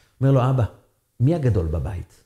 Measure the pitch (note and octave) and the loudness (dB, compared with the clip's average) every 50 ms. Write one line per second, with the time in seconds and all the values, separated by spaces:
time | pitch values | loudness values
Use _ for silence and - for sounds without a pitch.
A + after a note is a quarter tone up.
0 | _ _ _ _ B2+ C3+ C#3 C3 A#2+ C3 C3+ B2+ G#2+ - - - _ _ _ _ | _ _ _ _ 0 2 2 4 2 2 0 0 -2 -2 -4 -12 _ _ _ _
1 | _ _ _ _ A#2+ C#3 E3+ E3+ C#3 B2 F#2+ F#2+ E2 D#2+ D#2+ D#2 C2 - G2 F2 | _ _ _ _ 0 0 0 0 0 0 0 0 -2 -2 -4 -4 -6 -6 -8 -10
2 | - - _ _ _ | -12 -14 _ _ _